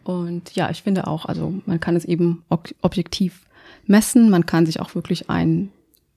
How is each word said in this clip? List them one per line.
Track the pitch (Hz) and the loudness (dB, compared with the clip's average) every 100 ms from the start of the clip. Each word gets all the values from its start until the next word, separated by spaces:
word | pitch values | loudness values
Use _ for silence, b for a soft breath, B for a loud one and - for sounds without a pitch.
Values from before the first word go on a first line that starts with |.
und | - 180 175 175 - - | -6 -6 -6 -8 -8 -4
ja, | 160 | -4
ich | 160 | -4
finde | - 190 - | -2 -2 -2
auch, | 156 - | -6 -6
also | 160 156 190 - | -6 -6 -6 -4
man | 165 | -4
kann | 175 170 | 0 -2
es | 165 | 0
eben | 170 175 170 - | 0 0 -2 -4
ob-, | 165 - - | -6 -6 -4
objektiv | 180 - 165 - 185 - _ b b b - | -2 -2 -6 -4 -4 -4 _ b b b 2
messen, | 202 - 240 226 | 4 6 6 6
man | 180 165 | 6 4
kann | 165 165 | 2 2
sich | - | 0
auch | - | -6
wirklich | 175 - 175 - | -8 -6 -6 -2
ein | 170 165 165 196 - _ _ _ | -2 0 0 -2 -10 _ _ _